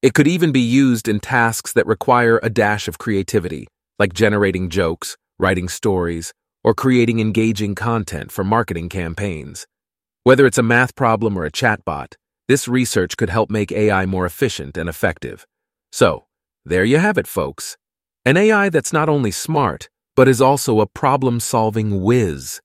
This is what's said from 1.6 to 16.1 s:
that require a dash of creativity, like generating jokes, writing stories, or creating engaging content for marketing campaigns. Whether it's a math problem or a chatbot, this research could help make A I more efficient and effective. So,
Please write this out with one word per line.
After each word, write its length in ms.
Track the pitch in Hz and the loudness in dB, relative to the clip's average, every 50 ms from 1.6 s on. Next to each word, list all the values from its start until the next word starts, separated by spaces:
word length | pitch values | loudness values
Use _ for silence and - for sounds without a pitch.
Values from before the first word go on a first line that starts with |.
| - - - | -10 -2 0
that 120 | 120 - | 0 2
require 540 | - 110 - - - 123 123 120 117 113 113 | 2 -2 -2 2 2 2 4 4 4 2 2
a 80 | - 117 | 0 0
dash 380 | 107 117 107 101 104 104 - | 0 2 2 2 0 -2 -4
of 100 | - 87 | -8 -10
creativity, 680 | - - 117 104 98 98 - - 107 85 90 82 67 55 _ _ _ _ _ _ _ | -8 -6 -4 -2 -2 -2 0 -2 -2 -2 -2 -10 -10 -14 _ _ _ _ _ _ _
like 140 | 104 98 90 | 0 0 2
generating 560 | - 110 104 104 104 101 98 90 92 92 90 | 2 2 4 4 4 2 2 0 -2 -4 -2
jokes, 480 | 80 98 90 82 82 - - - - _ _ _ _ | -2 0 0 0 -2 -4 -10 -14 -14 _ _ _ _
writing 300 | _ 95 92 95 90 90 | _ 0 0 0 0 -2
stories, 640 | 90 - - - 113 98 92 87 85 85 82 85 - - _ _ _ _ _ _ | -6 -10 -4 -2 -2 0 0 -2 -4 -4 -6 -10 -12 -16 _ _ _ _ _ _
or 100 | 113 110 | 0 0
creating 460 | - - 131 127 123 117 117 113 113 | 2 2 2 4 4 2 2 0 0
engaging 560 | 110 110 98 113 110 113 113 98 107 101 101 | -2 0 0 0 0 0 0 -2 -4 -6 -4
content 560 | - 101 117 117 113 101 - - 76 - - | -4 -4 -4 -4 -4 -4 -6 -10 -12 -12 -12
for 140 | - - 98 | -8 -6 -2
marketing 420 | 98 110 117 117 - 95 87 82 | 0 0 0 0 -2 -6 -8 -8
campaigns. 800 | 87 - 98 87 82 85 82 101 101 87 78 65 71 76 - - _ _ _ _ _ _ _ _ _ _ _ _ | -8 -8 -8 -8 -8 -8 -8 -8 -8 -8 -10 -12 -14 -16 -18 -20 _ _ _ _ _ _ _ _ _ _ _ _
Whether 220 | 123 131 127 143 | 4 6 6 6
it's 120 | 127 - | 4 4
a 60 | - 117 | 2 0
math 320 | 113 120 120 127 123 - | 2 4 2 2 0 -2
problem 420 | - 135 117 113 107 113 110 101 | -2 0 0 2 2 0 -2 -2
or 60 | 92 82 | -4 -6
a 80 | 76 | -6
chatbot, 640 | - - - 117 107 - _ - 78 71 65 - - _ _ _ _ _ _ | -6 -2 0 0 0 0 _ -8 -8 -8 -10 -12 -16 _ _ _ _ _ _
this 220 | - 135 139 - - | 0 0 0 0 -2
research 480 | 120 127 123 - - 104 92 87 - | 0 0 0 0 0 -2 -2 -2 -2
could 120 | - 120 95 | -4 -4 -2
help 200 | 87 113 107 - | 0 -2 -2 0
make 240 | 104 107 104 - - | -2 -4 -4 -4 -2
A 180 | 101 107 107 | 0 0 2
I 140 | 101 95 95 | 2 0 0
more 200 | 95 92 92 90 | -2 -2 -2 -2
efficient 520 | 87 - - 139 117 - - 73 69 76 | -4 -2 -2 -4 -2 -2 -6 -12 -10 -8
and 100 | 85 82 | -8 -8
effective. 580 | 85 80 - - 95 78 - - 64 50 - - _ _ _ _ _ _ _ _ _ | -8 -6 -2 -4 -4 -4 -4 -10 -14 -14 -14 -20 _ _ _ _ _ _ _ _ _
So, 360 | - - 127 98 | 0 2 2 2